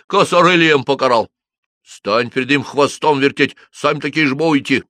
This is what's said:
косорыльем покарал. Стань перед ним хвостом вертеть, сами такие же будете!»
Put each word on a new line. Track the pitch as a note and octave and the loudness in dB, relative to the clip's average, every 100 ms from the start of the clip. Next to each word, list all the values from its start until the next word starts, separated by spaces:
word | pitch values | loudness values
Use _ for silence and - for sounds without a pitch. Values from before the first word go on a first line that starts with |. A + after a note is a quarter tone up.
| - | -4
косорыльем | G3+ F3 F3 E3+ F3 D#3+ D3 | 0 2 2 2 4 4 2
покарал. | B2+ C3+ C3 A#2+ G2+ _ _ _ _ _ | 0 0 2 0 -2 _ _ _ _ _
Стань | _ - - A2 A#2+ | _ -12 -2 -2 -2
перед | C3 B2+ | -4 -2
ним | C#3+ | -2
хвостом | B2 - C#3 - D#3 C#3+ | -2 -2 -2 0 -2 2
вертеть, | C#3 - C#3 - _ | 0 0 -4 -4 _
сами | - C#3+ D3+ | -6 -4 -4
такие | C#3+ C#3 D3+ | -4 -2 -2
же | |
будете!» | C3+ E3 D3 A#2 C3 - | 0 0 0 0 -4 -6